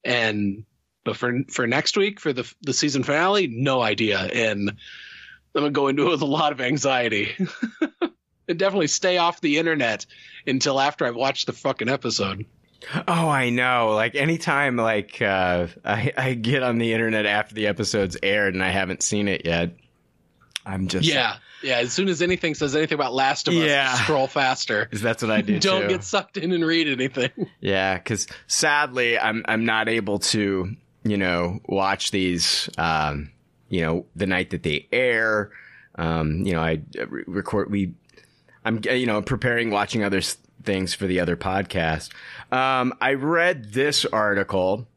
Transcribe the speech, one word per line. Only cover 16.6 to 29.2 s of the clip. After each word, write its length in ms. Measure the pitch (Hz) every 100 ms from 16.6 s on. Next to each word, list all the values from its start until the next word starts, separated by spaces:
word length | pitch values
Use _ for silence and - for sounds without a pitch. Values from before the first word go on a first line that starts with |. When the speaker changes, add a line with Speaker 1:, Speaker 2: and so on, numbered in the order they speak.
Speaker 2:
on 140 | 127 117
the 140 | 113
internet 320 | 113 113 110
after 300 | 104 104 107
the 140 | 107 104
episode's 480 | 101 101 110 98 -
aired 340 | 98 104 98
and 80 | 92
I 80 | 95
haven't 340 | 95 92 92
seen 240 | - 104 101
it 180 | 92 82
yet, 300 | 85 85 - _ _ _ _ _ _ _ - -
I'm 220 | 95 95
just 180 | 95 165
Speaker 1:
Yeah. 300 | 143 120 - - -
Yeah, 140 | 139 123
as 140 | 123
soon 160 | - 196
as 120 | 165
anything 340 | 175 180 170 147
says 180 | 147
anything 220 | 143 156 147
about 180 | 135
Last 320 | 127 135 147 -
of 80 |
Us, 80 | 170
Speaker 2:
Yeah. 300 | 156 143 135
Speaker 1:
scroll 320 | 127 107 151 135
faster. 600 | 151 131 127 - 107 113
Speaker 2:
'Cause 140 | 110
that's 220 | 113 110
what 80 | 113
I 120 | 107
do, 180 | 202 190
Speaker 1:
<laughs> 0 |
Don't 220 | 190 190
Speaker 2:
too. 60 | 202
Speaker 1:
get 140 | 185
sucked 340 | - 208 185 -
in 140 | 165
and 160 | 180 160
read 220 | 165 156
anything. 420 | 127 131 131 127 - 190
<laughs> 60 | _
Speaker 2:
Yeah, 380 | 98 95 95 90
'cause 280 | - 107 - - -
sadly, 680 | - 156 147 147 127 120
I'm, 280 | 117